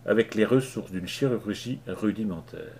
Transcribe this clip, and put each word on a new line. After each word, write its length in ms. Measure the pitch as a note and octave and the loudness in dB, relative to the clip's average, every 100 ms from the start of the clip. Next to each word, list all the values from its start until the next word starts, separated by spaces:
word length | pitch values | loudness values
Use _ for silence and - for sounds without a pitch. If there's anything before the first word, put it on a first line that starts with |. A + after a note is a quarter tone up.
| - | 2
avec 280 | A2 A2+ | 4 4
les 100 | G#2+ | 2
ressources 460 | G#2 C3 C3+ A2+ - | 4 4 2 -6 -6
d'une 180 | F#2 F2+ | -6 -6
chirurgie 720 | - C#3 A2+ G#2+ G2 A#2+ C3+ - | 0 0 2 -2 -4 -6 -6 -6
rudimentaire. 760 | F#2 G#2+ G2+ G#2+ E2+ - E2 - | -2 0 0 -2 -4 -8 -12 -12